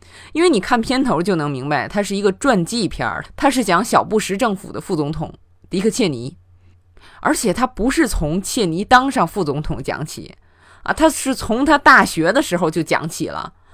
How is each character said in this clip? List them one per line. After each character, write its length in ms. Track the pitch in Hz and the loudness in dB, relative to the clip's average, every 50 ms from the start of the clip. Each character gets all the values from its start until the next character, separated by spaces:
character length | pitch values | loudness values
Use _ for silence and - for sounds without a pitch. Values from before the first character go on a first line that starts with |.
| - - - - - - - | -20 -20 -20 -20 -18 -6 -2
因 100 | 302 339 | 2 4
为 80 | 370 | 4
你 100 | 302 202 | 4 2
看 200 | - - 262 240 | 2 0 0 0
片 220 | 226 - 254 262 269 | 0 0 0 0 0
头 200 | 247 175 147 175 | 2 0 0 0
就 140 | 196 196 | 0 0
能 140 | 165 147 147 | 0 -2 -2
明 180 | 143 131 127 147 | -4 -6 -4 -2
白， 200 | 151 135 113 98 | -2 -2 -2 -2
它 140 | - 208 202 | -4 -4 -4
是 120 | - 202 | -4 -2
一 80 | 196 202 | -2 0
个 80 | 202 190 | -2 -2
传 320 | - - 277 240 190 170 | 0 0 2 2 2 0
记 240 | - - 240 208 147 | -2 -2 -2 -4 -4
片 180 | - - 135 | -4 -4 -4
儿， 180 | 107 80 - - - - | -4 -6 -6 -10 -12 -4
它 160 | - - 277 | 0 0 2
是 140 | 262 262 233 | 2 2 2
讲 200 | 185 175 170 - | 2 2 2 2
小 200 | - - 156 - | 2 2 2 2
布 140 | - 196 220 | 2 0 -2
什 180 | - - 190 | -2 -2 -2
政 180 | 196 254 226 196 | -2 0 -2 -2
府 180 | 185 - - - | -4 -8 -10 -12
的 80 | - | -10
副 140 | - - 196 | -6 -4 -2
总 160 | 156 151 143 | -2 -2 -2
统 220 | 156 156 156 - - - _ _ _ _ - - | -4 -6 -8 -10 -12 -16 _ _ _ _ -12 -6
迪 100 | - 185 | -4 -2
克 80 | 185 220 | 0 0
切 200 | - - 240 180 | 0 2 0 0
尼， 280 | 143 117 117 131 - - - _ - - _ - - _ _ _ _ - - - - - | -2 -4 -8 -10 -12 -16 -20 _ -20 -20 _ -20 -20 _ _ _ _ -20 -20 -20 -12 -4
而 140 | - - 302 | -2 -2 0
且 180 | - - 208 175 | 0 0 -2 0
他 140 | - 247 | 0 -2
不 240 | 247 - - - 262 | -2 -2 -2 -2 0
是 160 | 269 - 320 | 0 0 0
从 340 | 220 - - 160 147 160 190 | 0 0 -2 -2 -2 -2 -2
切 260 | 196 - - 262 214 | -4 -4 -2 -2 -2
尼 180 | 175 160 175 208 | 0 -2 -4 2
当 260 | - 254 247 254 269 | 4 4 4 4 2
上 160 | 254 254 185 | 0 0 -2
副 160 | 165 - 208 180 | -2 -2 -2 -2
总 200 | 147 131 147 156 | -2 -2 -2 -4
统 200 | - - 104 139 | -4 -6 -6 -6
讲 220 | - 85 - 143 | -6 -6 -6 -8
起， 300 | 160 - - 90 - - - _ _ _ _ _ - - - - | -10 -10 -12 -16 -16 -18 -20 _ _ _ _ _ -20 -20 -8 -6
啊， 100 | - - | -6 0
他 160 | - 302 320 | 2 2 2
是 260 | - - - 262 262 | 2 0 -2 -4 -4
从 300 | - - - 214 240 285 | -4 -4 -4 -2 0 2
他 140 | 285 302 285 | 2 2 6
大 260 | - 277 262 226 190 | 8 8 8 8 8
学 280 | 175 - - 156 170 208 | 6 2 0 2 2 2
的 100 | 269 311 | 2 0
时 140 | - 180 | 0 0
候 140 | 170 180 160 | 0 0 0
就 120 | 160 170 156 | 0 -2 -2
讲 260 | - 160 - 143 165 | 0 -2 -2 -2 -4
起 200 | - - 160 95 | -8 -8 -8 -8
了， 240 | 71 78 - - - _ _ _ | -8 -8 -12 -12 -16 _ _ _